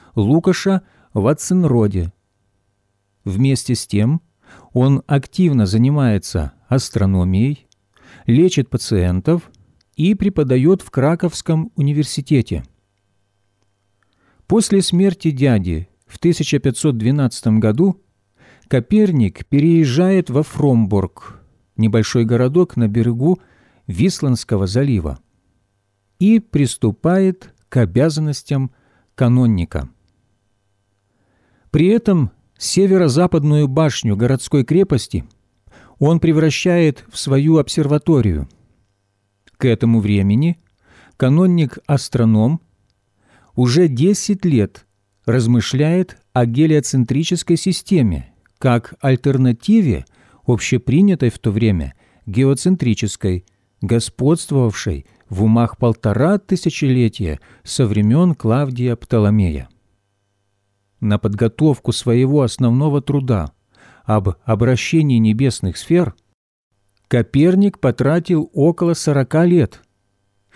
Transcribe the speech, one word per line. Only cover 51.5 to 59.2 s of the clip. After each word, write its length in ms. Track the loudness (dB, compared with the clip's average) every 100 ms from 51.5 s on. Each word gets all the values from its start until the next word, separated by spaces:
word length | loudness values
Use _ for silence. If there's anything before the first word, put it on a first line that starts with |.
время 440 | 0 0 0 -4 -12 _ _ -8
геоцентрической, 1200 | -2 0 0 0 0 0 -2 -4 -4 -4 -4 -8 _ _ -10
господствовавшей 1300 | -4 -2 -4 -4 -2 -2 -2 -2 -2 -2 -8 -8 -10 _ -12
в 140 | -2
умах 340 | 2 2 0 -2
полтора 600 | -2 -2 -2 0 0 0
тысячелетия 1000 | -2 -4 -4 -4 -2 0 0 -2 -8 -8 _ _
со 240 | -12 -2 -2
времён 480 | 0 2 2 2
Клавдия 640 | 0 -2 -2 -2 -4 -4 -4
Птоломея. 720 | -2 0